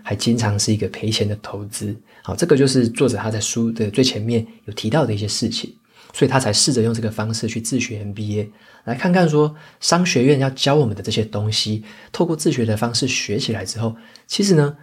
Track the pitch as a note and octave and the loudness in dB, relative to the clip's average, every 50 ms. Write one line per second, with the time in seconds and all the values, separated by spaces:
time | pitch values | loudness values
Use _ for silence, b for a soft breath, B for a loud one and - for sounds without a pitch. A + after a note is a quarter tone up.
0 | B - G#2 G2 - A#2+ A#2 A#2 A2+ G#2 G2+ G2+ - - G#2+ G#2+ G2+ F#2 - - | B -6 -6 -2 0 0 2 2 2 0 0 0 2 0 0 0 0 -4 -6 -4
1 | - A2 G#2+ - G#2+ G2+ G#2 G#2 - - - G2+ G#2 G2+ - - G#2+ G2+ G#2+ - | -4 -2 0 0 0 -2 -2 -6 -8 -12 -12 -10 -12 -10 -10 -8 -6 -6 -8 -8
2 | b b b b b - - - E3 - D3+ C3 C#3 C3 C3 C3 A#2+ A2+ - - | b b b b b -8 -2 -2 2 2 4 4 4 4 4 4 2 2 2 2
3 | C#3+ A#2+ - - - A2 A2 G#2+ - - - A#2+ A#2 A2+ A2+ A2+ A2 G2+ G2+ C3 | 0 2 2 0 -4 -4 -4 -4 -4 -4 -2 0 0 0 0 -2 -4 -2 0 0
4 | B2+ B2+ - G#2+ G#2+ A#2 A#2 A2+ A2 B B B B - G2+ - - A2 A2 D#3+ | 0 0 0 -4 -4 0 0 0 -2 B B B B -14 -12 -6 -4 -2 0 0
5 | C#3+ A2+ G#2+ G2+ G#2 G2+ - - A#2 G#2+ - - - - - _ b b b b | 0 0 -2 -4 -4 -4 -4 -2 -2 -2 -4 -4 -8 -10 -14 _ b b b b
6 | b b b - C#3+ C3 C3+ C3 B2+ A2+ G#2 - - E3 B2+ A#2 A2 A#2 A2+ A2+ | b b b 0 2 4 4 2 2 2 2 2 2 2 2 2 2 2 0 0
7 | A2+ G#2+ G#2+ - G#2+ A2 A2 - - A2 - A2+ A2 - C#3 B2 - - A2+ G2+ | -2 -4 -4 -2 -4 -2 -2 -4 -4 -4 -4 -4 -6 -2 -2 -2 -2 -2 -6 -8
8 | G2+ G2+ G2 G#2+ G#2+ G#2 G#2 G#2+ G2+ G2+ B B B B B B B A2+ A#2 B2+ | -8 -8 -8 -6 -6 -4 -2 -2 -4 -4 B B B B B B B -6 -6 -2
9 | - F3+ F3+ F#3+ F3 D#3 D3 D3 D3+ D3+ D3+ B B B B B - - E3+ F3 | 2 2 4 4 4 4 4 4 2 2 0 B B B B B 0 0 2 2
10 | F3+ F3 - B2+ A#2+ C#3 D3 C3 C3+ C3+ C3 - - C#3 C#3+ D3+ C#3+ A2 G2 G2 | 2 2 2 4 4 4 4 4 4 0 0 0 0 2 4 4 4 2 0 -4
11 | G2+ A2+ G#2 A#2 G#2 - - G#2 G#2 G#2+ G#2+ - - G#2+ G#2+ G#2+ B B B B | -4 -4 -2 -2 -2 -2 -2 -4 -2 -2 -2 -2 -2 -2 -2 -4 B B B B
12 | B B - - F3 E3+ D#3+ D#3 - E3 C#3+ C3 A2+ A2+ G#2+ G#2 A#2+ A#2 A2+ - | B B -2 -2 0 0 0 0 0 0 2 2 0 0 0 0 0 -2 -2 -2
13 | C3+ B2+ - - - - G2+ A#2 - - A2 G2 F#2 - - G#2+ A#2 A2+ A2+ B | -2 0 -2 -2 -2 -2 -4 -4 -2 -2 -4 -4 -4 -8 -6 -4 -4 -4 -4 B
14 | B B B B B B - - G3+ G3+ F3+ D3+ C#3+ C#3+ D3 b | B B B B B B -2 0 4 4 6 6 6 4 0 b